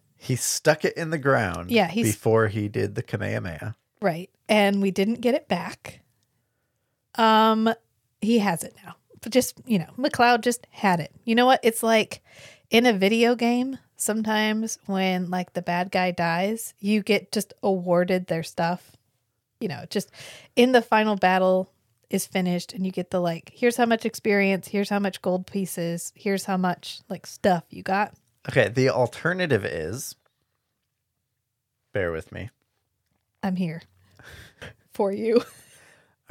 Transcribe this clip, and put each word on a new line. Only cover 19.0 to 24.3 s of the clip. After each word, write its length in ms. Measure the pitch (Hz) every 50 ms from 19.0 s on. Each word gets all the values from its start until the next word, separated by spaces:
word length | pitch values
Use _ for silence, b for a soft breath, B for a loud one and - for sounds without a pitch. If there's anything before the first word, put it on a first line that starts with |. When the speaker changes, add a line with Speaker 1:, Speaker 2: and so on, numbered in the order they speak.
| _ _ _ _ _ _ _ _ _ _ _ _
Speaker 2:
You 80 | 233 196
know, 160 | 143 117 - -
just 200 | - 208 - - B B B B B B B B B
in 160 | - 240 254
the 100 | 254 240
final 360 | 226 - - 214 214 220 208 196
battle 520 | 190 185 185 185 185 185 185 185 190 - _ _ _ _ _ _ _ _
is 160 | - 196 -
finished 480 | - - 190 185 180 180 175 - - -
and 120 | - 190
you 80 | 185 185
get 180 | - 180 -
the, 80 | - 185
like, 320 | 175 170 165 165 - - -
"Here's 220 | - - 240 240
how 100 | - 240
much 200 | 233 226 226 -
experience, 640 | 226 - - - 220